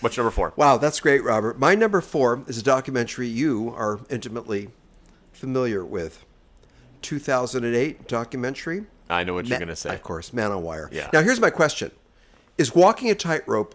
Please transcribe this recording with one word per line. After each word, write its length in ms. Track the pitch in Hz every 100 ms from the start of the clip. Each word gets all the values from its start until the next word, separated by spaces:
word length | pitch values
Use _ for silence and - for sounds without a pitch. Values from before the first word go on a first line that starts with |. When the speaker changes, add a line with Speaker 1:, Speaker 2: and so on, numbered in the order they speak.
Speaker 1:
What's 160 | 117 -
number 140 | 117
four? 220 | - 85 -
Speaker 2:
Wow, 200 | 147 123
that's 240 | 147 -
great, 240 | 156 139
Robert. 340 | 120 107 107 123
My 160 | 139
number 260 | 208 220 202
four 440 | - 160 123 123 131
is 120 | 117
a 40 |
documentary 640 | 110 131 131 127 117 - 123
you 460 | 113 156 113 113 117
are 240 | 110 104 120
intimately 580 | 123 117 113 110 101 101 - _ - - _ _
familiar 520 | - 131 131 123 101
with. 400 | 87 101 82 - _ _ _ _ _ _ - -
Two 180 | - 147
thousand 440 | - 127 123 131
and 100 | 120 120
eight 300 | 147 135 -
documentary. 800 | 117 117 131 123 135 - 180 214 _ -
Speaker 1:
I 140 | 87
know 100 | 90
what 120 | 90 104
you're 100 | 123
Speaker 2:
Ma-, 60 |
Speaker 1:
gonna 120 | 85 82
say. 180 | -
Speaker 2:
of 80 | -
course, 300 | - 82 -
Man 180 | 120 107
on 100 | 98
Wire. 260 | 82 80 76
Speaker 1:
Yeah. 160 | 78 71
Speaker 2:
Now, 100 | 156
here's 180 | 175 247
my 100 | 208
question. 420 | - 156 - - - _ _ _ _ _ -
Is 160 | 147
walking 340 | 170 185 220 240
a 40 |
tightrope 600 | 202 170 156 - 110 107